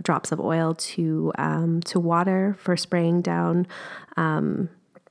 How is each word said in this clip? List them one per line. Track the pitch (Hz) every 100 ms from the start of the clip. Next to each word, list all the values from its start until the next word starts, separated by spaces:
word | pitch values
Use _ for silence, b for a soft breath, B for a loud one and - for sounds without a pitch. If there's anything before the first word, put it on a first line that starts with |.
drops | - 151 -
of | 160
oil | - 165 160
to, | 165 - - 165 160 160 -
um, | 151 156 165 165
to | 170 180
water | 170 170 185 190 196 196
for | - 175
spraying | - 175 165 175
down, | 175 170 170 170 180 B B B B -
um, | 160 156 76 - 175 - _ - _